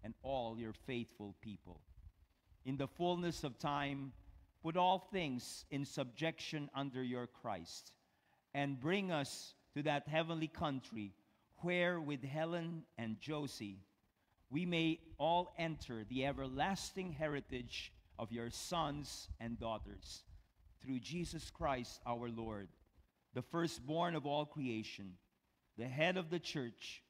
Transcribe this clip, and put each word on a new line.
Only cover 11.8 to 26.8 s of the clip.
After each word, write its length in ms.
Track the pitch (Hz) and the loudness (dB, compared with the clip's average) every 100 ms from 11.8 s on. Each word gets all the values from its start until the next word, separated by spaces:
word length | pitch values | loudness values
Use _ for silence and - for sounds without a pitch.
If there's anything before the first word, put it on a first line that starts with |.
| 175 175 | 4 4
with 240 | 147 143 | 0 -2
Helen 640 | 135 151 165 175 165 165 - - | -2 0 0 0 -2 -4 -8 -4
and 220 | 113 107 | -2 -2
Josie, 640 | - 151 143 - 104 95 - _ _ _ _ _ _ | -2 -2 -2 -4 -8 -8 -16 _ _ _ _ _ _
we 160 | 139 180 | 0 4
may 360 | 170 165 165 - - | 4 4 4 -2 2
all 360 | 151 175 180 - | 4 6 4 -2
enter 480 | 165 151 - 113 107 | -2 -2 -4 -6 -2
the 200 | 127 135 | 2 2
everlasting 840 | 135 135 135 170 196 - - 185 | 2 -2 2 2 2 -2 -4 -4
heritage 840 | 143 156 143 - 127 120 - - - - - | 0 0 0 -2 -6 -6 -8 -10 -14 -20 -8
of 140 | 113 | -4
your 180 | 117 117 | -2 -4
sons 760 | - - 175 151 147 139 - - - | -6 -2 2 2 0 -6 -10 -10 -6
and 180 | 117 117 | -4 -2
daughters. 640 | 117 110 98 101 - - - - - _ - - | -2 -2 -4 -10 -12 -14 -14 -20 -20 _ -20 -12
Through 200 | 135 131 | -2 -2
Jesus 500 | 113 170 165 160 - | 0 -2 -2 -4 -8
Christ 500 | - 160 131 120 - 120 | 0 2 2 0 -6 -2
our 240 | 120 120 | 0 0
Lord, 400 | 113 113 104 95 - - - - _ _ | -2 -4 -4 -8 -14 -20 -20 -20 _ _
the 80 | - | -6
firstborn 760 | - 170 165 - 123 160 175 160 | 0 2 2 0 -2 2 4 2
of 100 | 143 | 2
all 200 | 147 147 | 2 2
creation, 720 | 156 131 110 107 - 98 90 _ _ _ _ _ - | 0 0 0 -4 -8 -10 -12 _ _ _ _ _ -8
the 100 | 123 | -4
head 280 | 131 165 185 | 4 4 4
of 140 | 160 | 0
the 100 | 170 | -2
church 640 | - 160 120 - | 0 -2 -2 -6